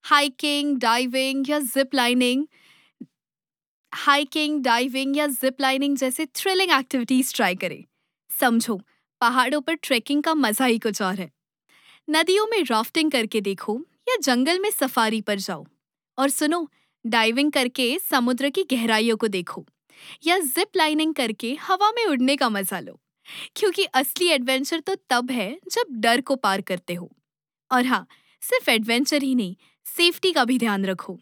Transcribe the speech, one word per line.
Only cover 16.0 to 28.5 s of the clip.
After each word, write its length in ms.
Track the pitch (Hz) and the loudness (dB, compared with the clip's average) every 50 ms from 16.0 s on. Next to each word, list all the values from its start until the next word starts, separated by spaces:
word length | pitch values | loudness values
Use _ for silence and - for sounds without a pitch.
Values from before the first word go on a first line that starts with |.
| _ _ _ | _ _ _
और 120 | - 269 285 | -2 -2 0
सुनो, 420 | 277 - 311 294 330 359 330 - _ _ _ _ _ _ _ | 0 0 0 0 0 -2 -4 -8 _ _ _ _ _ _ _
diving 460 | 233 220 233 220 226 233 262 285 302 | -2 0 2 2 2 2 2 0 2
करके 480 | 285 294 254 247 247 - 254 233 269 339 | 2 0 -2 0 -2 -2 -2 -2 -2 -2
समुद्र 500 | - - - 269 240 240 254 233 262 285 | -4 0 0 2 2 2 0 0 -2 -2
की 140 | - 381 381 | 0 -2 -2
गहराइयों 540 | - 262 247 226 226 220 214 226 233 226 | -2 -2 -2 0 2 2 2 2 2 2
को 100 | 214 - | 0 0
देखो 400 | 220 196 185 170 - - - 170 _ _ _ _ _ _ - - - - - - | -2 -2 -4 -6 -6 -12 -14 -14 _ _ _ _ _ _ -20 -20 -20 -20 -6 0
या 120 | 320 349 403 | 0 2 2
zip 280 | 339 262 - 339 381 - _ | 0 -2 -2 -2 -2 -2 _
lining 380 | 381 311 311 302 302 311 320 311 | 0 2 2 2 0 0 0 0
करके 400 | - 254 226 220 _ - 226 269 | -2 -2 -2 -4 _ -6 -8 -8
हवा 380 | 302 - - 381 370 403 427 | -8 -2 -2 0 2 2 2
में 140 | 440 480 466 | 2 2 0
उड़ने 300 | 403 294 247 254 262 285 | 0 2 2 2 2 2
का 140 | 285 277 240 | 2 2 0
मजा 300 | 214 196 196 180 202 180 | 0 -2 -4 -4 -6 -8
लो, 200 | - - - _ _ _ _ _ _ - - - - - _ | -10 -12 -18 _ _ _ _ _ _ -20 -18 -16 -16 -14 _
क्योंकि 280 | - - 403 339 - 392 | 0 0 0 2 0 -2
असली 440 | - - 262 285 - - - 359 | 0 2 0 0 0 -2 0 2
adventure 520 | 349 320 277 247 247 262 269 277 - 330 330 | 2 2 2 2 0 -2 -2 -2 -2 -4 -4
तो 160 | 302 - 381 381 _ _ | -4 -4 -6 -6 _ _
तब 220 | 254 240 247 254 | -2 0 0 -2
है 280 | 262 247 196 190 269 370 _ 370 | -2 -4 -4 -4 -8 -12 _ -6
जब 120 | - 466 480 370 | -2 -2 -2 -2
डर 300 | 262 226 208 233 233 262 | -4 0 2 2 2 2
को 140 | 262 - 277 | 2 0 -2
पार 260 | 254 - 202 196 196 | 0 2 0 0 0
करते 320 | 190 - 190 175 _ - 175 | -2 -4 -6 -6 _ -8 -10
हो। 220 | 175 175 - _ _ _ _ _ _ _ _ _ _ _ _ | -10 -10 -14 _ _ _ _ _ _ _ _ _ _ _ _
और 140 | 262 247 247 | 2 2 4
हाँ, 220 | 254 247 196 - _ _ _ _ _ _ _ | 4 2 2 0 _ _ _ _ _ _ _
सिर्फ 280 | - - | -4 -2